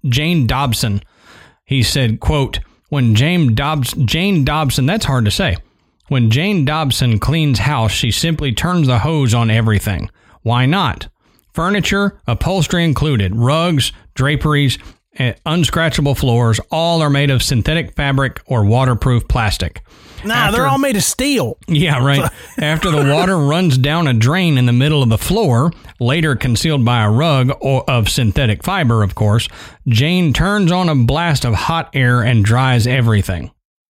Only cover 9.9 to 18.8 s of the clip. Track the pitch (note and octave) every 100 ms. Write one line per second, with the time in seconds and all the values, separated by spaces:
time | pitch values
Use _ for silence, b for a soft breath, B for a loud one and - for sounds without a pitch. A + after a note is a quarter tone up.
9.9 | F2+ - b b b A2+ A#2+ B2+ F#3 E3
10.9 | - - b b b b - E3+ G3+ -
11.9 | G3+ G3+ - - A#2 D#3+ F#3+ D3+ F3+ E3
12.9 | C3+ D#3 B2 F#2+ A2 A#2+ D#3 F3 D3+ -
13.9 | B B - C3+ D3 D#3 D3 C#3 - B
14.9 | B _ - B2 - - E3+ D#3+ D#3+ E3
15.9 | - C#3+ C3 C3+ A#2+ A#2 G#2 - D#3+ E3
16.9 | E3 D3+ C#3 C#3+ C3 - B2+ G#2+ D#3+ F2
17.9 | - C#3+ C3+ C3 - - B2 G2+ A#2+